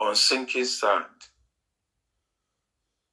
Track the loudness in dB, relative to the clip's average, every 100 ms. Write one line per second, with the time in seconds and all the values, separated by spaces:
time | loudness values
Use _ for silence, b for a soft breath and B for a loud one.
0 | -2 2 2 0 -2 -2 -2 0 2 2
1 | -2 -14 -20 _ _ _ _ _ _ _
2 | _ _ _ _ _ _ _ _ _ _
3 | _